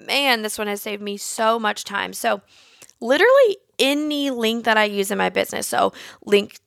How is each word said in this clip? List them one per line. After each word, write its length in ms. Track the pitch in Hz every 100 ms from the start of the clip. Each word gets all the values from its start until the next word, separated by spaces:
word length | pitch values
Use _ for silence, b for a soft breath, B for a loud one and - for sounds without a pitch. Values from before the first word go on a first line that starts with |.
man, 380 | - 247 277 233
this 160 | 214 -
one 80 | 208
has 160 | 202
saved 180 | 220 202
me 160 | 202 202
so 440 | - - 220 233
much 240 | 214 208
time. 280 | - 202 185
So 300 | 190 240 202 - b b b b _
literally 580 | 233 294 440 539 480 - _ -
any 520 | 269 285 302 294 277
link 340 | 240 220 233
that 120 | 226 214
I 80 |
use 280 | 214 202 196
in 60 | 196
my 120 | 185
business. 380 | 190 - - -
So 240 | - 190 B B B
link 340 | - 202 208 -